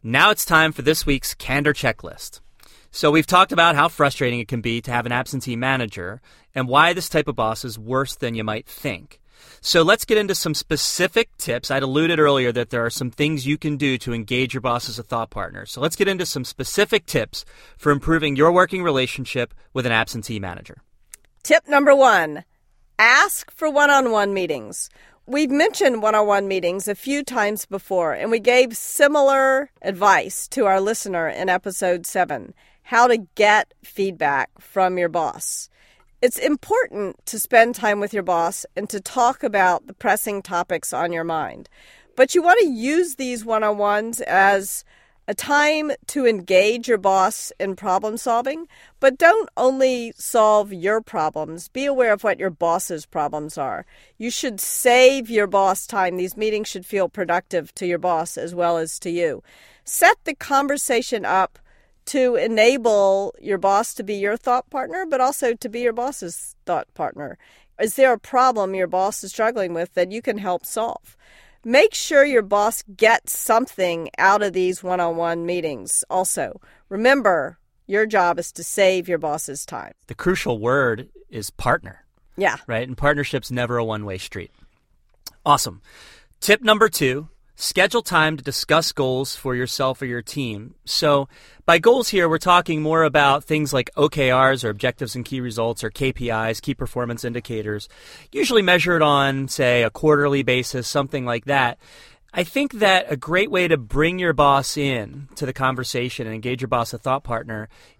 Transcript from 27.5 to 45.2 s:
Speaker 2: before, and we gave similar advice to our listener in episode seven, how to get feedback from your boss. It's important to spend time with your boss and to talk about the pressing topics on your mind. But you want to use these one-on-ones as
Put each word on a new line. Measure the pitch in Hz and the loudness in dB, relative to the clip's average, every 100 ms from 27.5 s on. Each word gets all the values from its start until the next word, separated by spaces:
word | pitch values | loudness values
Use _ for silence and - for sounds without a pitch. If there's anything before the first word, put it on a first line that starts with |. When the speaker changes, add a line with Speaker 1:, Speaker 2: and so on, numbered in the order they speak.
| 214 - | -2 -8
Speaker 2:
before, | 190 - 185 165 | -10 -4 -2 0
and | 95 202 | -2 -2
we | 226 | 0
gave | 208 247 254 226 | 4 4 4 0
similar | - - 285 294 277 277 269 262 285 _ | -8 2 4 6 4 4 4 2 -2 _
advice | - 185 202 175 180 - - | -8 2 4 6 2 -8 -8
to | - 202 | 0 2
our | 190 | 4
listener | 196 226 202 175 160 | 2 -4 -4 -4 -4
in | - 185 | -4 0
episode | 180 208 180 185 180 170 | 0 -2 -4 -2 -2 -2
seven, | 190 170 135 92 - _ _ | -2 -2 -4 -10 -20 _ _
how | - 233 247 | 0 4 6
to | 226 185 - | 4 -2 2
get | 208 214 - _ | 4 4 0 _
feedback | - - 196 165 147 139 113 _ | -16 -6 -4 -2 0 0 -4 _
from | - 196 185 185 | -8 0 0 0
your | 170 | -2
boss. | 165 156 - - - - _ _ _ _ _ | -2 -4 -6 -10 -10 -12 _ _ _ _ _
It's | 247 - | -2 0
important | 311 294 - 440 494 208 190 - - | -2 -2 -2 -2 0 -4 -8 -10 -12
to | 220 | -10
spend | - 240 233 240 | 4 4 4 2
time | 220 208 | -2 -2
with | 202 | -2
your | 208 | -4
boss | 180 170 170 - - - | 0 0 0 -4 -10 -10
and | 208 | -8
to | 208 | -10
talk | - 262 240 262 | -6 2 2 2
about | 233 202 180 180 - | -2 2 2 2 -4
the | |
pressing | - - 214 - 202 | -4 0 0 -2 -6
topics | - 180 175 165 - | -4 -4 -2 -6 -6
on | 135 170 | -4 -4
your | 170 | -4
mind. | 165 156 117 60 - _ - _ _ - | -4 -4 -6 -10 -20 _ -20 _ _ 2
But | 269 359 | 4 4
you | |
want | 339 427 | 4 4
to | 349 | 4
use | 233 247 320 349 269 | 0 -2 0 -2 -4
these | 262 240 226 | -8 -6 -2
one-on-ones | 220 214 208 202 208 226 233 | 0 0 2 0 0 -2 -8
as | - 185 196 196 196 - _ _ _ _ | 0 4 4 4 -2 -10 _ _ _ _